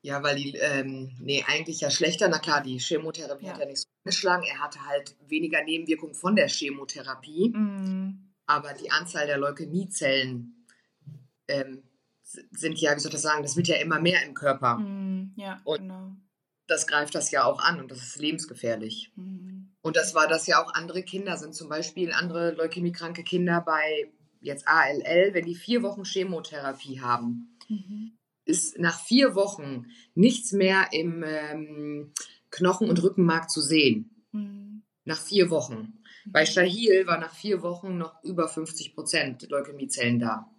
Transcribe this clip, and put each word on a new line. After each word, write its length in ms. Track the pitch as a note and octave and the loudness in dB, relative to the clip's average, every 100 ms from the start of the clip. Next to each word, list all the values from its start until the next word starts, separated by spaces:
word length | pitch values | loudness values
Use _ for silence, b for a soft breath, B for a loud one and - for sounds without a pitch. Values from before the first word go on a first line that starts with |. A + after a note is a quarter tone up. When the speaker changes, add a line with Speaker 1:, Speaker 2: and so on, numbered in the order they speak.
Speaker 1:
Ja, 200 | - C#3 | 0 4
weil 140 | C#3+ C#3 | 6 6
die, 180 | C#3 | 0
ähm, 600 | - D3 C#3 C3+ C3 C3 B2+ | 0 2 2 0 -6 -10 -10
nee, 240 | C#3 C#3 - | 0 2 4
eigentlich 340 | D3+ D#3+ D#3+ | 2 0 -2
ja 80 | C#3+ | 0
schlechter. 380 | - D#3 E3+ G3 | 2 2 4 4
Na 100 | D#3 | 4
klar, 240 | E3 D3 | 2 2
die 160 | C3+ B2+ | 2 -6
Chemotherapie 720 | - D#3 D#3 D#3 C#3+ C#3 F#3+ | -2 -2 -2 -8 -8 -8 -8
hat 80 | F3 | -8
Speaker 2:
Ja. 60 | |
Speaker 1:
ja 60 | C#3 | -6
nicht 100 | C3+ | -6
so 60 | - _ | -10 _
angeschlagen. 400 | F#3+ F#3 F#3+ F3+ E3 | -4 0 2 2 0
Er 120 | C#3 | -6
hatte 260 | D3 C#3+ C#3+ | -8 -8 -4
halt 300 | C#3+ - _ D3 | -4 -4 _ -4
weniger 360 | D#3 E3 D#3 | -2 0 0
Nebenwirkungen 500 | D3+ E3 D#3+ D#3 D#3+ | 0 -4 0 -2 -2
von 220 | - F3+ G#3 | -4 2 4
der 120 | C#3 | 4
Chemotherapie. 1000 | - C#3+ C#3 C#3 D3 C3 B2+ D3+ D#3 A3+ | 0 -4 -6 -10 -12 -10 -12 -10 2 2
Speaker 2:
Mhm. 800 | G#3+ G#3 G3 F#3+ F#3+ F#3+ G3 - _ - | 4 0 0 -4 -2 -4 -8 -18 _ -2
Speaker 1:
Aber 280 | D3 C#3+ | -2 -2
die 180 | C#3 - | -10 -2
Anzahl 340 | D3+ F3 D#3+ D3 | -2 0 -4 0
der 140 | C#3+ | 0
Leukämiezellen, 1300 | C#3+ C#3+ D3+ F3 F#3 - C#3+ C3+ C3 B2 A#2+ - _ b b _ C#3 - _ _ - | -2 -4 -4 -4 -4 -2 2 2 2 -4 -10 -18 _ b b _ -20 -20 _ _ -4
ähm, 340 | C#3 C3+ C3 _ _ _ _ | -4 -4 -10 _ _ _ _
s-, 220 | - - - | -20 -20 -16
sind 280 | - D#3 - | -6 -4 0
ja, 160 | D#3 D3 | 2 2
wie 40 | |
soll 100 | D3+ | -2
ich 40 | |
das 100 | C#3+ | -2
sagen, 180 | D#3 D3+ | 0 0
das 160 | C#3+ E3+ | 0 0
wird 100 | E3+ | 2
ja 100 | D#3 | 2
immer 220 | D#3+ D#3 | 2 4
mehr 240 | E3+ F3+ | 4 4
im 120 | D3 - | 0 0
Körper. 420 | C#3+ B2+ B2+ A#2 | 0 2 2 0
Speaker 2:
Mhm, 560 | G3+ G3 F#3+ F#3+ F#3+ - | -4 -6 -4 -4 -6 -10
ja, 220 | G3 F#3 | -12 -10
Speaker 1:
Und 160 | A3 G#3+ | -4 -4
Speaker 2:
genau. 320 | F#3+ F#3 F#3+ F#3+ _ _ _ _ - | -6 -14 -16 -18 _ _ _ _ -4
Speaker 1:
das 180 | D#3 - | -2 0
greift 300 | D3 D3 E3 | 0 0 -4
das 160 | C#3+ | 0
ja 120 | C#3+ | 2
auch 160 | B2 C#3 | 2 4
an 200 | E3 E3 | 0 0
und 100 | C3 | -8
das 140 | B2+ | -14
ist 160 | - - | -14 -6
lebensgefährlich. 920 | D3+ D#3+ - A#2+ A#2 A2 A2 - - - | -4 -4 -8 -6 -4 -4 -6 -10 -14 -14
Speaker 2:
Mhm. 580 | F#3 F#3 F#3 F#3+ - _ | -12 -12 -12 -16 -18 _
Speaker 1:
Und 140 | D#3+ D#3+ | -2 0
das 180 | D#3+ | 2
war 140 | D#3+ D#3 | 2 4
das 180 | D#3+ - | 2 4
ja 180 | D#3 | 2
auch, 120 | D#3+ D#3+ | 2 -6
andere 260 | E3+ F3 | -6 -8
Kinder 340 | F#3 F#3+ G3 D#3+ | -6 -8 -6 -8
sind 180 | D3+ - | -8 -14
zum 120 | D#3 | -8
Beispiel, 440 | D#3 - - E3+ | -6 -6 -4 -2
andere 400 | - F3+ E3+ E3+ | 0 -2 0 -2
leukämiekranke 720 | D#3+ E3 F3+ F3 F3 E3 E3+ | 0 -4 -2 -4 -4 -10 -10
Kinder 360 | - F3+ F3 E3+ | -4 0 2 2
bei 500 | E3+ D#3 D#3 D3+ D3 _ _ _ | 2 0 2 -2 -4 _ _ _
jetzt 280 | C#3 C#3 - | -10 -6 2
A 200 | D#3+ C#3 | 4 4
L 140 | D3 | 2
L, 320 | - E3+ G3 | 4 6 6
wenn 120 | F3+ E3 | 4 -2
die 100 | F3 | -8
vier 260 | - A#3+ | 0 0
Wochen 220 | A#3+ G3+ F#3 | 0 -6 -4
Chemotherapie 960 | - F#3 E3 D3+ D3+ C#3 C3+ C3+ C3 | -2 -2 -4 -6 -8 -8 -8 -12 -8
haben, 560 | B2 A#2+ A#2+ A#2+ - _ - | 0 0 0 -6 -10 _ -8
Speaker 2:
Mhm. 520 | G#3 F#3+ G#3 A3+ _ _ _ - | -8 -6 -10 -12 _ _ _ -2
Speaker 1:
ist 300 | A#3+ - - | 0 0 -2
nach 220 | E3+ E3 | -2 -2
vier 340 | - B3 C4+ | 2 6 6
Wochen 540 | F#3+ G3 - C#3+ C3 B B B | 4 0 -2 -8 -8 B B B
nichts 380 | - A3+ - - | 6 6 6 -2
mehr 380 | G3 F#3+ F#3+ - | 4 6 6 2
im, 320 | D#3 E3+ E3 D#3 | 0 -2 -4 -4
ähm, 880 | D#3 D3+ D3+ D3+ D3+ D3 D3 D3 B B B _ | -4 -6 -8 -10 -10 -8 -8 -8 B B B _
Knochen- 400 | - F3+ F#3+ A3 | 2 2 4 2
und 100 | F3 | 4
Rückenmark 480 | F3 F3+ E3+ E3 E3 | 4 6 4 4 0
zu 100 | D#3 | -4
sehen. 640 | C#3+ D#3+ C#3 G#2+ - _ _ | 4 6 6 4 -2 _ _
Speaker 2:
Mhm. 500 | G#3+ G3+ G3+ G3+ G#3+ _ _ | -8 -8 -10 -14 -18 _ _
Speaker 1:
Nach 160 | - D#3 | -8 -8
vier 300 | - G3+ F3 | 0 4 4
Wochen. 480 | D#3+ B2+ A2 A2 - B B - | 2 -2 -8 -10 -14 B B 0
Speaker 2:
Mhm. 60 | |
Speaker 1:
Bei 140 | D3+ D#3 | 2 4
Shahil 640 | F#3 F3+ G3+ A3+ F#3+ F3+ | 4 2 4 6 6 6
war 100 | E3 | 0
nach 160 | D#3+ | -2
vier 300 | - G#3 F#3 | -8 -4 -2
Wochen 340 | E3+ F3 F#3+ F3 | -2 -6 -6 -6
noch 260 | D#3+ - | -6 -8
über 240 | - F3+ D#3+ | -6 -2 -2
fünfzig 460 | - D#3+ - - | -4 -8 -10 -12
Prozent 560 | - D3+ E3 C#3 B2 - | -10 -2 0 0 -6 -6
Leukämiezellen 720 | C#3+ C#3+ C#3+ C3+ - A#2+ A#2+ | -4 -4 -10 -8 0 2 2
da. 320 | A2+ G#2+ - | 0 -4 -8